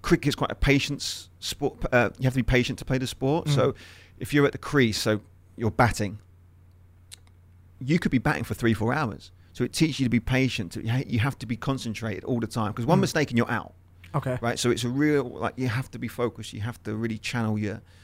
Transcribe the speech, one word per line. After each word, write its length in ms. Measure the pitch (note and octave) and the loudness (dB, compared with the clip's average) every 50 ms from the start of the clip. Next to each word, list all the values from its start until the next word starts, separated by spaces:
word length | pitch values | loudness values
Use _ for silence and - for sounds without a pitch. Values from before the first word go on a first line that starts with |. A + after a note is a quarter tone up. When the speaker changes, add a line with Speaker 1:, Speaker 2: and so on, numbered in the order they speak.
Speaker 1:
cricket's 340 | - - F3 E3 - D3 C3 | 4 4 2 4 4 -2 0
quite 160 | - C#3+ - | 0 -4 -4
a 40 | - | -2
patience 720 | - - C#3 C#3 C#3 - - C#3+ B2+ - - - - - - - - | 0 4 6 6 4 4 0 -4 -6 -6 -8 -8 -8 -12 -18 -20 -12
sport. 380 | - - - - C#3+ C#3 - - - - | -10 -10 -6 -2 -2 -2 -2 -2 -4 2
Uh, 200 | - B2 A#2 F#2+ - - | 4 4 4 4 0 0
you 40 | C3+ | 0
have 80 | B2+ B2 | 0 2
to 60 | C3 | 2
be 40 | A#2 | 2
patient 340 | - C3 B2 B2 - B2+ - | 4 4 4 4 2 -4 -8
to 60 | - | -4
play 120 | - C3 - | -2 -2 -2
the 80 | C3 | -2
sport. 400 | B2 - - - C3 D3 E3+ - | -4 -6 -2 0 0 0 0 2
Speaker 2:
Mm. 80 | D3+ C#3+ | 2 2
Speaker 1:
So 200 | C#3 C3 C#3 - - - - - - - - - - | 4 4 2 0 -2 -12 -20 -20 -20 -20 -20 -14 -12
if 140 | B2+ - C#3+ | -8 0 4
you're 120 | C#3+ C#3+ | 4 4
at 60 | C#3+ | 4
the 60 | - - | 2 -2
crease, 400 | - - - C#3+ B2+ A2+ G2+ - | -8 0 4 4 4 4 4 0
so 220 | - A2+ G#2+ G#2 - - - - - _ - | 0 0 0 0 -2 -10 -20 -20 -20 _ -10
you're 140 | - A#2 G#2+ | -2 -2 -2
batting, 480 | - - B2+ A2+ - - A2 G2+ G#2+ G#2+ - - - - - - _ - - - - - - - _ - - _ - - - - - - - - - - - - - - | 4 4 4 4 4 0 -4 -6 -6 -12 -16 -20 -20 -20 -20 -20 _ -20 -20 -20 -20 -20 -20 -20 _ -20 -20 _ -20 -20 -20 -20 -20 -20 -20 -20 -20 -20 -20 -20 -16 -10
you 180 | C3 B2 D#3 E3+ | -2 0 0 2
could 120 | - D3+ | 2 2
be 80 | C3+ B2 | 0 2
batting 240 | - D3 D3+ D2 - | 2 2 0 0 -2
for 100 | - - | -6 -6
three, 200 | - - A2+ A2 | 0 2 2 2
four 180 | - G#2+ A2+ C3 | 2 0 -2 0
hours. 380 | D3+ D3+ A2+ E2+ - - - - - - - - | 0 -2 -4 -6 -10 -16 -20 -20 -20 -20 -20 -6
So 100 | - B2 | -4 -4
it 100 | - - | -4 2
teaches 260 | - E3 D#3 - - | 2 2 2 2 0
you 60 | C3+ | 0
to 40 | A#2+ | 2
be 100 | A#2 A#2 | 2 0
patient. 540 | - - B2+ B2+ C3 B2 - - G2+ E2 - | 2 2 2 2 2 2 0 -4 -6 -6 -8
To, 100 | - - | -6 -2
you 80 | A2 | -2
ha-, 120 | A#2 C3 - | -2 -2 -2
you 120 | - G#2+ A2+ | 0 0 0
have 180 | G#2+ C#3 - - | 0 0 -2 -6
to 60 | - | -6
be 80 | A2 B2 | -6 -6
concentrated 680 | - - - C3+ B2+ - - G2 - A#2 A2 G2 - - | -4 -2 -2 -2 -2 -4 -6 -6 -4 -6 -6 -6 -6 -4
all 160 | - B2+ A#2 | -2 -2 -2
the 80 | A2+ | -2
time, 240 | G#2+ - A#2+ A2 G2 - | -2 -2 -2 -2 -2 -2
'cause 120 | - A#2 | -2 2
one 140 | B2 E3+ - | 4 4 4
Speaker 2:
Mm. 20 | |
Speaker 1:
mistake 280 | F#3+ - - D#3+ D3 - | 4 2 2 0 0 2
and 60 | A#2+ | 2
you're 120 | A#2 A#2 - | 2 2 2
out. 240 | A#2+ G#2+ - - - - _ - - - - - - | 0 -4 -6 -8 -18 -20 _ -20 -20 -20 -20 -6 -6
Speaker 2:
Okay. 240 | C#3+ - C#3 B2+ A#2 | -4 -2 -2 -4 -2
Speaker 1:
Right. 180 | A2+ A#2 A#2 - | -2 -2 -2 0
So 100 | - A#2+ | 2 2
it's 140 | - - A#2 | 2 2 0
a 60 | A#2 | -2
real, 340 | B2 C#3 D3+ D3+ D3 C#3+ B2 | 0 0 2 2 2 2 0
like, 280 | B2 D2 C2 G#2 - - | -2 -6 -6 -6 -6 -4
you 100 | - B2+ | -2 -4
have 220 | B2+ G#2+ C3 C3 - | -2 -2 -4 -6 -8
to 80 | - A#2+ | -10 -10
be 80 | A#2 | -10
focused. 460 | A2+ - - A#2+ A#2 - - A2 - - | -8 -4 -2 -4 -4 -4 -8 -14 -12 -10
You 80 | G#2 | -8
have 200 | G2+ A#2+ A#2 - - | -8 -8 -8 -8 -8
to 120 | A2 G#2+ | -8 -6
really 220 | G#2+ A2+ A2+ A2 | -4 -4 -4 -4
channel 400 | G#2+ - - - B2 A2+ G#2+ G#2+ | -6 -6 -6 -4 -2 -2 0 0
your, 240 | G#2+ G#2+ G2+ G2 - - - - - | -2 -2 -4 -6 -8 -14 -20 -20 -20